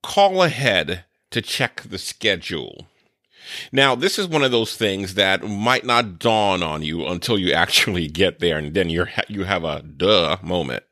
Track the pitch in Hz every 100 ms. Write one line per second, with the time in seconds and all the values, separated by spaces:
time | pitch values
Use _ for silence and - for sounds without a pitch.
0 | - - 202 185 175 123 135 92 78 90
1 | _ _ _ 117 - - 127 - - 92
2 | - - 110 92 - 80 57 50 - _
3 | _ _ _ _ - - - 131 139 123
4 | 180 - 185 156 135 120 110 - 107 95
5 | 98 95 95 95 101 101 113 127 127 120
6 | 113 85 117 110 101 92 82 78 78 82
7 | 71 90 - 107 87 73 87 - - 90
8 | 78 78 95 - 85 78 73 87 87 82
9 | 87 - - 101 92 92 80 73 76 71
10 | 90 104 78 95 85 90 69 57 _